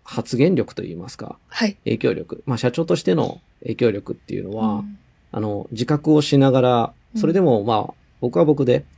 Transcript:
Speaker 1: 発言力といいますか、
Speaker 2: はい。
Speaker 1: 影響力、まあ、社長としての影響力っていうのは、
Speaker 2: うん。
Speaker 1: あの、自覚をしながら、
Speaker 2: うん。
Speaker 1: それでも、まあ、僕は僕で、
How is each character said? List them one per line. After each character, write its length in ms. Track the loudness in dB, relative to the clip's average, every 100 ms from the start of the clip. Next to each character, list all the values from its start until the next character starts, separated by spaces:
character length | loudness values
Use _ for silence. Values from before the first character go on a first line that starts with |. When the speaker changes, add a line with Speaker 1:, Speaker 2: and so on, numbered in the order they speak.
Speaker 1:
発 340 | -14 -8 -4 2
言 180 | 2 2
力 180 | -2
と 100 | -6
い 100 | -10
い 20 | -10
ま 120 | -12
す 80 | -12
か、 200 | -14 -16 _
Speaker 2:
は 180 | -4 -4
い。 100 | -2
Speaker 1:
影 140 | -4 -2
響 140 | 0
力、 300 | -2 -6 -10 -6
ま 80 | -2
あ、 20 |
社 140 | -2
長 140 | -2 -2
と 100 | -2
し 80 |
て 100 | 0
の 280 | 0 0 -4 _ _
影 140 | -8 0
響 160 | 0
力 220 | 0 -6
っ 20 | -12
て 180 | -10
い 60 | -10
う 100 | -8
の 80 | -4
は、 180 | -2 -2
Speaker 2:
う 60 |
ん。 160 | -6 -14 _ _ _
Speaker 1:
あ 60 | -6
の、 280 | -4 -6 -8
自 140 | -6 -2
覚 300 | 0 2 2
を 60 |
し 160 | 4 4
な 120 | 4
が 100 | 4
ら、 320 | 4 2 0 -6 _
Speaker 2:
う 40 | -4
ん。 40 |
Speaker 1:
そ 60 | 0
れ 60 |
で 80 | 2
も、 220 | 4 2
ま 260 | 2 0 -2
あ、 20 | -10 _ -6
僕 180 | -2 2
は 60 | 4
僕 200 | 4 4
で、 200 | 2 0